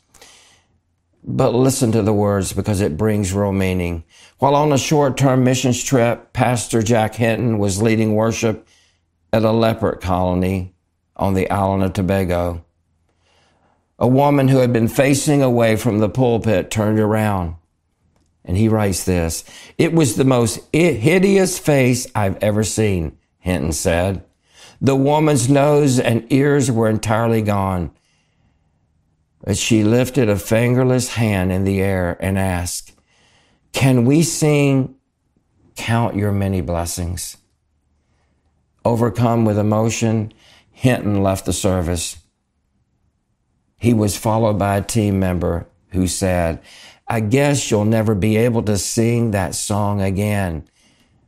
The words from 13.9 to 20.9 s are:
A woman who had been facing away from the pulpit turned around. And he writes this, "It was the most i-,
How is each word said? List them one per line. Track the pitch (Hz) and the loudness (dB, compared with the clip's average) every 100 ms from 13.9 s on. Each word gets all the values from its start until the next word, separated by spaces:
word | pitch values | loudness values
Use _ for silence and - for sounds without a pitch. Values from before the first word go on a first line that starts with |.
| _ | _
A | 117 | 0
woman | 131 143 143 131 | 4 4 4 4
who | 135 | 4
had | 123 | 2
been | 120 113 | 2 0
facing | - 139 139 - 143 | 2 2 2 2 2
away | 131 120 113 107 | 2 2 2 2
from | 123 104 | 0 0
the | 107 | 0
pulpit | - 127 117 101 95 - | 0 0 2 0 0 0
turned | 110 107 107 | -2 0 2
around. | 107 110 107 98 87 82 _ _ _ _ _ _ _ _ | 2 0 0 -2 -6 -10 _ _ _ _ _ _ _ _
And | - 87 | -6 0
he | 113 | 2
writes | 110 101 90 | 2 0 -2
this, | - 90 82 - - - - - | -2 -2 -2 -6 -12 -20 -20 -2
"It | 165 | 0
was | 165 143 - | 2 2 2
the | 131 | 2
most | 127 113 - - 156 | 2 0 -2 -4 0
i-, | 175 | 2